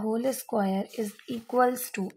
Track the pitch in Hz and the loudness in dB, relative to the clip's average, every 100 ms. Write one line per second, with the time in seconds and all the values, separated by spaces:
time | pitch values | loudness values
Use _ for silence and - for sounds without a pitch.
0 | 214 226 262 269 - 226 196 190 202 - | 2 0 0 -2 -2 0 2 0 -2 -4
1 | 208 - - 240 - 247 247 247 - - | -6 -6 -10 -10 0 4 4 2 -4 -4
2 | 185 | -6